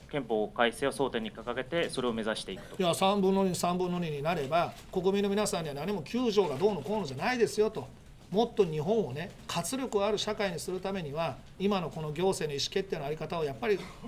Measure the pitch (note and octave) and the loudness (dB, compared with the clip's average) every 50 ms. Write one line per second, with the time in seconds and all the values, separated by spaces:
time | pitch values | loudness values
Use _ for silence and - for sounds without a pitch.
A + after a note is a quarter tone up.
0 | - - - D3 B2 - A2+ G#2+ G#2 G2+ - - A#2+ A2+ A2+ - C#3+ C3+ - - | -12 -6 -6 -6 -2 0 0 0 0 0 2 2 2 2 2 2 -2 0 2 2
1 | C#3 A#2+ B2 A2+ A2 G#2+ - A2+ G#2+ A#2+ A#2 C3 C3 - E3+ E3+ D3 - - C3+ | 0 0 0 -2 -4 -4 -8 -10 -8 -6 -4 -4 -4 -2 -2 -2 -2 0 -2 0
2 | B2 B2 A2+ A2+ G#2 A2 G#2+ - - G2 F#2+ - - - - - F#3 E3+ D#3+ - | 0 0 0 0 0 -2 -2 -2 -4 -8 -8 -10 -10 -12 -4 0 0 2 2 4
3 | F#3+ F#3+ G#3 G3+ F#3 F#3+ F#3+ G3 G3 F#3 F3 - - F3 F3+ F3+ F3+ F3+ F3+ F3 | 4 4 4 4 4 4 4 4 2 2 2 0 0 0 2 2 0 0 0 -2
4 | F3 D#3+ D3 C#3+ C#3 D#3+ F3+ D#3+ C3+ C3 D#3+ E3+ D#3+ B2+ - - - - - F#3+ | -2 -2 -4 -2 0 0 0 0 0 0 2 2 2 0 -4 -10 -12 -4 -4 0
5 | F3 G3 G3 G3+ G3+ G3 G3+ G#3+ G#3 G3 G3+ F3 E3 D3 C3+ C#3 D#3 G3 G#3 F3 | 2 2 2 4 2 2 2 2 0 0 0 -2 -4 -4 -6 -4 -4 -2 -4 -4
6 | C3 - - B3 B3+ A#3 F#3 G#3 F#3 D3+ C3+ C3 F#3 G#3+ G3+ D#3 B2+ F#3 G#3+ G#3+ | -4 -4 -2 0 2 4 4 4 4 4 2 2 2 2 2 2 -2 -2 -2 -2
7 | F#3 C3 B2+ C3+ F#3 A#3 B3+ A#3+ G#3+ - - G#3+ G#3+ G#3+ - C#3+ B2+ - - - | -2 -4 -4 -2 0 0 4 4 2 2 4 2 2 2 2 -4 -10 -10 -14 -18
8 | - - - - - - F3 G#3 A#3+ A#3 - - G3 D#3+ D#3 D#3 C#3+ F3+ A3+ A3+ | -20 -20 -20 -20 -10 -2 2 2 2 2 4 2 2 4 4 -2 0 2 2 2
9 | F#3 B2 B2+ D3+ E3+ G#3+ - - - - - E3+ - - C4 C4 C4 G#3+ - G3+ | 2 0 -4 -6 -8 -8 -10 -14 -10 -4 -4 -2 -2 -2 -2 -2 -2 0 2 2
10 | G3+ G#3+ G#3 - - G#3 G#3+ - G#3 F#3+ F3 F#3 - F#3 F3+ F#3 F3+ F#3+ G3 F#3+ | 4 4 2 2 0 -2 0 0 0 0 0 -2 -4 -4 -4 -2 -2 -2 -2 -2
11 | D#3+ C#3 C#3 E3 E3+ D3 B2 - - - - - F#3+ G3+ G#3 F#3 E3 C3+ - D#3+ | -4 -4 -2 -2 -2 -2 -2 -6 -14 -16 -8 0 2 2 2 2 0 -2 -4 -4
12 | D#3 D3+ D3 E3 F#3 F#3+ F#3 F#3 E3 D3 C#3+ C#3 - - - G3 F#3+ F#3+ F#3+ D#3+ | -4 -4 0 2 2 2 4 2 0 -2 0 -2 -2 0 0 -2 -2 -2 -4 -4
13 | C#3 C#3+ D#3 D#3 D#3+ D#3 F3 E3+ D#3 C#3 C3+ - A#3+ A3 G3+ F3+ F#3 - - - | -2 -4 -4 -4 -4 -4 -2 -2 -2 -2 -2 -2 2 2 2 2 0 -8 -14 -14
14 | - | -14